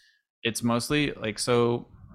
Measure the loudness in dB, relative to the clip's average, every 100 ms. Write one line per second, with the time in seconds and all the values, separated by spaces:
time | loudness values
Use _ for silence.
0 | _ _ _ _ -6 -2 0 0 0 0
1 | 0 -2 -6 -4 2 4 4 0 -4 -18
2 | -14